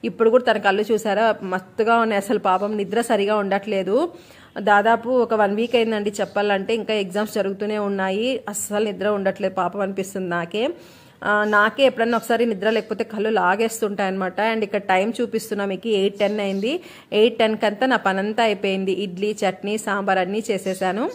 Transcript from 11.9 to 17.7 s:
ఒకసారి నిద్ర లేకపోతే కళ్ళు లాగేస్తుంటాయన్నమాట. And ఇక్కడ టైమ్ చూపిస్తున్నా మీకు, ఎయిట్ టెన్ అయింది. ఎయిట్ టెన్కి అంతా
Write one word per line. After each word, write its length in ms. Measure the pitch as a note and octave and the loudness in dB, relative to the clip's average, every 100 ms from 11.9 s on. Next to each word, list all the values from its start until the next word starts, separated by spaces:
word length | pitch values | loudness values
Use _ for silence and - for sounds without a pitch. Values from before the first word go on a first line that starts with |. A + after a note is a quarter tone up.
| B3+ A#3 A#3 | 4 0 0
ఒకసారి 240 | A3+ A3+ A#3+ | 0 0 0
నిద్ర 200 | G3 G3+ A3+ | 0 0 0
లేకపోతే 280 | G#3+ G3+ A3 | -2 -6 -6
కళ్ళు 180 | G#3+ G#3+ G#3+ | -2 0 2
లాగేస్తుంటాయన్నమాట. 1000 | F3+ G3+ A3 A3 G#3+ G3+ F#3+ F#3+ F#3 F3+ A3 | 2 2 0 0 -4 -2 -2 -2 -4 0 0
And 100 | A3 G3+ | 0 -2
ఇక్కడ 160 | G3+ G3+ | -2 2
టైమ్ 200 | F#3 G#3 A#3 | 2 2 -2
చూపిస్తున్నా 460 | A3+ A3 G#3+ G#3 G3+ | -2 -2 -4 -4 -4
మీకు, 180 | F#3+ A3+ G3+ | -4 -2 2
ఎయిట్ 180 | G3 G3+ | 0 0
టెన్ 140 | G3+ G#3 G3+ | -2 0 -2
అయింది. 260 | G3 A3 F4 - - - G#3+ | -2 -2 -4 -8 -20 -4 2
ఎయిట్ 200 | A#3 A3+ | 2 4
టెన్కి 260 | A3 G#3+ | 0 2
అంతా 160 | G#3+ | -2